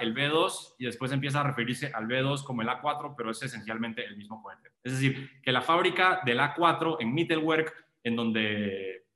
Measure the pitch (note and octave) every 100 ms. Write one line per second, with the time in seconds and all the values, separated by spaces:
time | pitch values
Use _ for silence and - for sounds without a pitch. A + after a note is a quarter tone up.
0 | A#2 A#2+ C#3+ D#3 F#3 - - - B2 A2+
1 | C3 C#3 C#3+ C#3+ C#3 C3 A#2 A#2+ C#3+ A2+
2 | A2 C3 C3+ C#3 C#3 A#2+ A2+ B2+ D3 D3
3 | C#3+ - A2+ A2+ C3 A#2+ G#2 A2+ A#2 A2+
4 | G#2 G#2 G#2 A2 - - _ _ B2+ C3
5 | C3+ C3 C3+ - - B2+ B2 E3+ F3+ F3+
6 | F#3 - B2 A#2+ C#3+ D3+ E3+ C#3+ D#3+ D#3+
7 | A2+ C#3+ E3 D#3+ D#3 D#3 D#3 - - _
8 | A#2+ A#2 A#2 A2 G#2+ G#2 G2+ G2 F#2+ F#2
9 | _